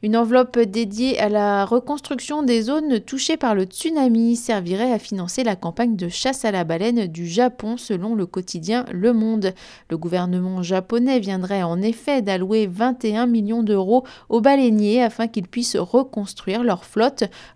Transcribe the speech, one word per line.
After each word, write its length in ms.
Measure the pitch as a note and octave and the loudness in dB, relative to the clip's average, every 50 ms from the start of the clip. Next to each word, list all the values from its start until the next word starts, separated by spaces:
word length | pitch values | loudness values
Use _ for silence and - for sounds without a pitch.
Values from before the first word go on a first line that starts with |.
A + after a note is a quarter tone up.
| - | 0
Une 140 | G#3+ A3 A3+ | 2 2 2
enveloppe 400 | A#3 A3 A#3+ B3+ B3+ B3 - A#3+ | 2 6 6 6 4 6 4 2
dédiée 600 | A#3 G#3 F#3+ A3 A#3 G3 G3+ G#3+ B3 C4 C4 - | 2 2 2 -2 -4 -4 -2 -2 0 0 2 2
à 100 | G3+ G#3 | 2 2
la 340 | G#3 G#3+ G#3 G#3 G3+ G3+ G3 | 2 2 2 2 2 2 2
reconstruction 760 | F#3+ A#3 B3+ B3+ - C#4+ D4 - - D4 B3 - - D4 D4+ | 2 2 0 0 0 -6 -6 -4 -6 -6 -6 -6 -6 -4 0
des 220 | D4+ B3+ A#3+ A3+ A3 | 2 2 2 2 2
zones 360 | A3 C#4 D#4 D#4 D#4 C4 A3 | 0 0 0 0 0 0 0
touchées 380 | - - - C4+ - - D#4+ D#4 | -2 -4 -8 -6 -2 -2 -2 0
par 160 | - B3 G#3+ | 0 0 2
le 120 | G3 F#3 | 2 0
tsunami 720 | F#3 - - - D#4+ E4 D#4 C4+ B3+ A3+ A3+ A#3 A#3 A#3 | -2 -4 -6 -4 -2 0 2 4 4 4 4 4 2 2
servirait 560 | A#3 A#3 - A#3 G3+ F3+ E3+ F#3 F#3+ A3+ B3+ | 0 -2 -2 -2 -2 -2 -2 -2 0 0 0
à 60 | B3 G#3+ | 0 -2
financer 460 | G#3+ - - F#3+ F3+ F3+ - - C4 | -2 -6 -6 -6 -6 -6 -4 -2 0
la 120 | A#3 G3+ | 0 -2
campagne 400 | F3+ - E3+ E3+ - A#3 B3 A3+ | -2 -4 -8 -4 -2 0 0 0
de 140 | F#3 F3 F3 | -2 -4 -6
chasse 340 | F3 - - C4 C4+ C4+ - | -6 -4 -2 -2 -2 0 -2
à 60 | A#3 | -2
la 140 | G3+ F#3+ F3 | 0 0 -2
baleine 420 | D#3+ E3 E3 F#3+ A3+ A#3+ A#3 G#3+ | -2 -2 -2 0 0 0 0 -2
du 220 | F3+ D#3+ E3 F3 E3+ | -2 -6 -8 -8 -4
Japon, 500 | E3+ G3+ B3 B3+ B3 - - G#3+ A#3 B3 | 0 2 2 2 2 -2 -8 -8 -8 -8
selon 380 | - - G#3+ F3 F3 G#3+ A#3 | -6 -6 -4 -4 -2 -2 -2
le 100 | G#3+ F#3 | -2 -4
quotidien 580 | F3+ - F#3+ F3+ - - F3 D#3 E3+ A3 B3 B3 - | -4 -6 -8 -8 -8 -10 -10 -4 -2 -2 -2 -2 -4
Le 220 | - F3+ F#3 A#3 B3 | -6 0 2 4 4
Monde. 400 | A3+ A3 A3 A3+ A3 F#3+ F#3+ F#3+ - - - - - - _ | 4 2 2 0 0 0 -2 -4 -4 -16 -20 -20 -20 -12 _
Le 80 | D#3+ E3 | -8 -6
gouvernement 640 | D#3+ F3 E3+ F3+ F3 F3+ F3+ F3+ F3+ F#3 F#3 F#3 F3+ | -4 -2 -2 -2 -2 0 -2 -2 -2 -2 -4 -4 -4
japonais 560 | E3 F#3+ F#3 F#3 - A#3 A#3 A#3+ C4 C4+ B3 | -2 -2 -2 -2 0 0 0 2 2 2 0
viendrait 420 | G3+ F#3+ G3 F#3 F#3 F#3 G3+ G3 | 0 0 -4 -4 -4 -2 -2 -2
en 220 | F3+ E3+ E3+ F3 F#3+ | -2 -2 -2 0 0
effet 400 | A3 A3+ A3+ - - C#4+ C4+ G#3+ | -2 -2 -2 -2 -2 0 0 0
d'allouer 420 | G3 G3 F#3 F#3 F#3+ G#3+ A3+ G#3+ | 0 -2 -2 -2 0 0 0 0
vingt 400 | G3 F3 F#3 A3+ B3+ B3+ B3 - | 0 0 0 0 0 0 -2 -4
et 100 | A3 G#3 | -4 -2
un 120 | A3 A#3+ B3 | 0 0 2
millions 340 | A#3 A3+ G#3 G3+ A3+ A#3 | 2 2 0 0 -2 -2
d'euros 420 | A#3 G#3 G#3+ G3 F#3+ F#3 A3 B3+ B3 - - - - _ | 0 2 2 0 2 2 2 2 2 -2 -18 -20 -10 _
aux 120 | - A#3 | 0 4
baleiniers 600 | G#3+ C4+ C#4 C#4 C4+ A#3+ A3 G#3+ G#3 G#3 G#3+ B3 B3 | 4 6 6 6 4 4 4 4 2 2 2 2 2
afin 240 | A3+ A3+ - A3+ A3+ | 2 0 -2 -6 -4
qu'ils 200 | A3+ A3 F3+ - | -4 -6 -8 -6
puissent 300 | - A#3 A#3+ - - G3+ | -6 -6 -6 -2 -2 -2
reconstruire 880 | F3 F3+ - A#3+ C4+ C4 - A3 G3+ F#3+ - - - - F#3+ A3 B3 | -2 2 2 2 2 2 -4 -8 -8 -8 -10 -12 -6 -4 -4 0 0
leur 200 | A#3+ G3 F3 - | 0 0 0 -4
flotte. 420 | - - G#3 A3+ C4 C#4 - A3+ F#3+ - - - - - | -8 0 2 2 2 2 0 -4 -4 -4 -14 -20 -20 -10